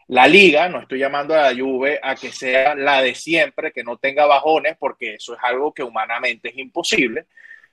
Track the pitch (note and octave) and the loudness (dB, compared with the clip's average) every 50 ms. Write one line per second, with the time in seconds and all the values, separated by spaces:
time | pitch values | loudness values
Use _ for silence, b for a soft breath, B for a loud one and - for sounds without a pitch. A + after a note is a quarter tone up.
0 | _ _ B2+ B2 B2+ C#3+ E3 G3 G3+ F3 C#3+ D3 E3+ F#3 C#3 B2 - _ C3 C3 | _ _ 2 4 6 8 8 8 6 6 6 4 2 0 -4 -8 -10 _ -6 -4
1 | C#3 C3+ C#3+ C#3+ C#3+ D3 D#3+ D#3 D3 C3 B2 B2 C3 C3+ C3 B2 C3+ C#3+ D3 - | -4 -2 -4 -4 -4 0 2 2 4 2 2 0 -4 -4 -4 -2 -2 -2 -2 -2
2 | - C3+ C3 - - A#2+ - - C3+ B2+ B2+ C3 C3 D3 D3 C#3 C#3 C#3+ C#3 C3 | -4 -6 -6 -6 -10 -14 -12 -8 -6 0 0 2 2 2 0 0 0 0 2 2
3 | C3 B2+ A#2+ - - D3+ E3 E3 D3+ C#3 - - D#3 D#3 - C3 A#2 A#2+ A#2+ - | 2 0 -2 -6 -6 -2 0 0 0 -2 -2 -8 -8 -8 -8 -8 -10 -10 -10 -6
4 | - C#3 C3+ C#3+ D3 D3 C#3+ C3+ - D#3 D#3+ D3+ C#3 D3+ D#3+ _ D3 C3 - _ | -6 -4 2 2 4 4 4 4 4 2 0 2 0 -4 -6 _ -8 -8 -6 _
5 | B2 A2 G#2+ - - - A#2+ - - B2 B2 C3 C#3+ D3+ - - C3 A#2+ A2+ A2 | -12 -12 -12 -12 -14 -16 -10 -4 -4 -2 -2 -2 -4 -4 -6 -8 -10 -8 -6 -8
6 | A2 A2+ A#2 A#2+ B2+ B2 A#2 A2 - A#2 A#2 C3+ C3+ B2+ _ E3+ E3+ - A3 G3+ | -6 -6 -6 -4 -4 -6 -6 -6 -12 -14 -14 -14 -16 -10 _ -8 -4 -2 -2 0
7 | C3+ A2+ A2+ D3+ - B B B B B B B B B | -2 -2 -4 -8 -12 B B B B B B B B B